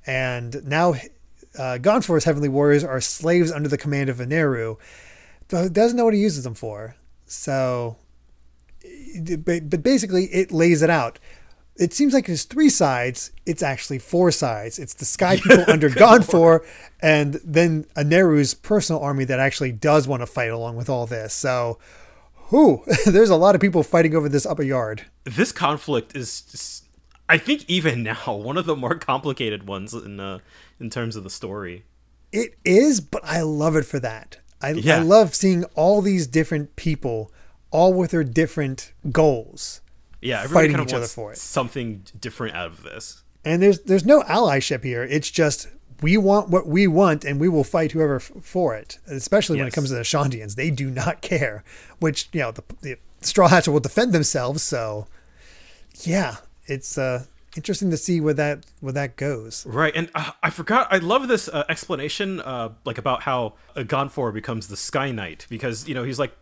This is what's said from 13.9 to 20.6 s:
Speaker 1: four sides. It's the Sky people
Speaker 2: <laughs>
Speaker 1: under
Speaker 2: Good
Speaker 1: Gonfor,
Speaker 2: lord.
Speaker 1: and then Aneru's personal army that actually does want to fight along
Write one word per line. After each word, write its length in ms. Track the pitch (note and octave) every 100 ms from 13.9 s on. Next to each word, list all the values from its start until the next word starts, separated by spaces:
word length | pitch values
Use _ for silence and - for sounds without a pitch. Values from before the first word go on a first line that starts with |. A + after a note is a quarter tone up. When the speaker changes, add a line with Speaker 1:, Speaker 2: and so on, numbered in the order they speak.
| C3
Speaker 1:
four 320 | - F3 F3+
sides. 480 | D3+ C3+ G#2+ A2+ -
It's 160 | C3+
the 100 | -
Sky 340 | C3+ - F3+ F#3+
people 260 | - G#3
Speaker 2:
<laughs> 40 | F#3+
Speaker 1:
under 200 | G#3 D3
Speaker 2:
Good 100 | B2
Speaker 1:
Gonfor, 340 | A3+ A#3 -
Speaker 2:
lord. 280 | F3 E3 E3 - - - _
Speaker 1:
and 340 | D#3+ D3+ D3 D3
then 400 | E3+ D#3 E3+ D#3 - -
Aneru's 580 | D3 E3+ F#3 D3+ C3+
personal 480 | - - G#3+ - D#3+
army 220 | C#3+ C#3
that 160 | C3 B2+
actually 320 | C3+ - C3
does 340 | A2+ D3+ D3+ C3
want 140 | C3
to 40 | A#2+
fight 260 | - A#2
along 240 | A#2